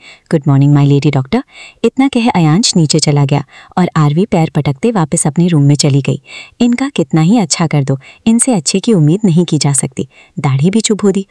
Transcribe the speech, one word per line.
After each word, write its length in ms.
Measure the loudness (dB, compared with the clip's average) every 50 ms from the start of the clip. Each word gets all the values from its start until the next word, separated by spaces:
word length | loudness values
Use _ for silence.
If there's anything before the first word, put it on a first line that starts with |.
| -12 -20 -20 -20 _ -4 -4
"Good 140 | -2 0
morning, 300 | 2 2 4 4 4 4
my 120 | 4 4 2
lady 240 | 2 2 0 0 0
doctor।" 260 | -2 -2 -2 -4 -4 -6 _ -14 -20 -20 -20 -8 _ -4
इतना 240 | -2 0 0 0
कह 220 | 0 0 -2 -2 0
अयांश 460 | 0 2 2 2 2 2 0 0 0
नीचे 240 | 0 0 2 0 0
चला 260 | 0 0 0 0 0
गया 200 | 0 0 -2 -4 _ -16 -20 -20 -8 -4
और 120 | -4 -2 -2 0
आरवी 300 | 0 0 0 0 0 -2
पैर 260 | 0 0 0 0 0 -2
पटकते 360 | -2 -2 -4 -4 -2 -2 -2
वापस 360 | 0 -2 -2 -2 -2 -2 -4
अपने 200 | -2 0 0 0
रूम 160 | 2 2 2 2
में 120 | 2 2
चली 260 | 2 0 0 0 0
गई। 200 | 0 -2 -4 -6 -8 -16 -20 -20 -20 -12 _ -2
"इनका 280 | -2 0 0 -2 -4 -4
कितना 320 | -4 -4 -4 -2 0 0
ही 160 | 2 2 2
अच्छा 300 | 2 0 -2 -2 -2 -2
कर 160 | -2 0 -2 -2
दो, 160 | -2 -4 -6 -8 -14 -16 _ -2
इनसे 260 | 0 0 0 0 0 -2
अच्छे 260 | -2 -2 -2 -4 -2
की 140 | 0 0 2
उम्मीद 260 | 2 2 2 2 2 2
नहीं 200 | 2 2 2 0
की 120 | 0 0
जा 160 | -2 0 -2 -2
सकती। 340 | -2 -6 -6 -8 -8 -10 -10 _ _ -20 _ _ -6
दाढ़ी 300 | -4 -2 0 0 0 0
भी 120 | 0 0
चुभ 240 | 0 -2 -2 0 0
दी 220 | 0 0 -2 -4 -8